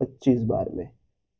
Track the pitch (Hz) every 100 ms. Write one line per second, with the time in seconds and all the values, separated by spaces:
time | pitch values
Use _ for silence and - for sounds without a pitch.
0 | 135 - - 123 110 98 95 - - -
1 | _ _ _ _